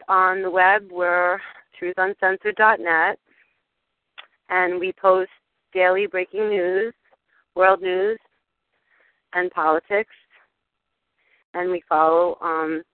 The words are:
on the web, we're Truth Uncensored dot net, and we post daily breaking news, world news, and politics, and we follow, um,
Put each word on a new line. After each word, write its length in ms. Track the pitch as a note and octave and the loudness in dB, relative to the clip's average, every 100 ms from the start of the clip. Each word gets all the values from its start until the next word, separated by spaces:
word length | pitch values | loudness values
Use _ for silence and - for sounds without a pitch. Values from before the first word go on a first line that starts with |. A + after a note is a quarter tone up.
| - | 0
on 320 | F#3+ F#3 F#3+ | 2 2 0
the 100 | F#3 | -2
web, 380 | F#3 F#3 G#3 G3 | 2 4 4 -2
we're 480 | F3+ F3 F3+ F3+ F#3+ - - _ - | -4 -2 0 0 -2 -8 -20 _ -12
Truth 180 | F3 F#3 | -8 -4
Uncensored 580 | F#3+ G3+ F#3+ F#3+ G#3 G3 | -4 -2 -2 -2 -4 2
dot 240 | G#3+ G#3+ | 2 2
net, 380 | E3+ E3 F3+ - _ _ _ _ _ _ _ _ _ - - _ - | 0 0 0 -4 _ _ _ _ _ _ _ _ _ -20 -20 _ -4
and 320 | F#3 F3+ F3+ | -2 -2 -2
we 120 | F#3+ | -8
post 380 | - F#3+ F#3 F#3+ _ _ _ _ | 0 2 2 0 _ _ _ _
daily 320 | F#3+ F3+ F#3+ G3+ | 0 2 2 -2
breaking 420 | F#3 F3+ G3 G#3+ | -6 -6 -6 -4
news, 460 | G3+ F3 F#3 A3+ - _ _ _ _ _ | -2 -2 -2 -4 -10 _ _ _ _ _
world 280 | - F#3+ F#3+ | 2 2 2
news, 360 | F#3 F#3 G3+ A3+ _ _ _ _ _ _ _ _ _ _ _ | 0 -2 -2 -4 _ _ _ _ _ _ _ _ _ _ _
and 160 | F3+ F3+ | -6 -4
politics, 640 | - D#3 D#3 - G#3 A3 _ _ _ _ _ _ _ _ _ _ _ _ _ _ | -2 0 0 0 -4 -4 _ _ _ _ _ _ _ _ _ _ _ _ _ _
and 180 | F3 F3+ | -6 -4
we 120 | F3 - | -4 0
follow, 520 | D#3+ D#3+ E3 F3 - | 2 4 4 2 -2
um, 420 | E3+ D#3+ D#3+ D#3+ - | -6 -4 -4 -6 -10